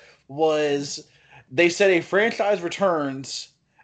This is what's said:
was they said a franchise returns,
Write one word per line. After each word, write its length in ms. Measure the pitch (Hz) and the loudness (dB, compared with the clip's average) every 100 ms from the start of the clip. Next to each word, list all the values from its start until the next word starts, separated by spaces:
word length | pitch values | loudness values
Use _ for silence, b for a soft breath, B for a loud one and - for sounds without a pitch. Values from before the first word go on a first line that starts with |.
| b b - | b b -14
was 800 | 139 156 151 147 143 143 - b b b b _ | -2 0 2 0 -2 -4 -12 b b b b _
they 180 | 127 170 | 2 2
said 220 | 175 196 | 4 4
a 100 | 170 | 2
franchise 600 | 165 185 226 226 202 196 | 0 0 0 0 0 0
returns, 880 | 170 - 196 165 143 135 131 - - _ _ b | -4 -2 0 0 -4 -6 -10 -14 -16 _ _ b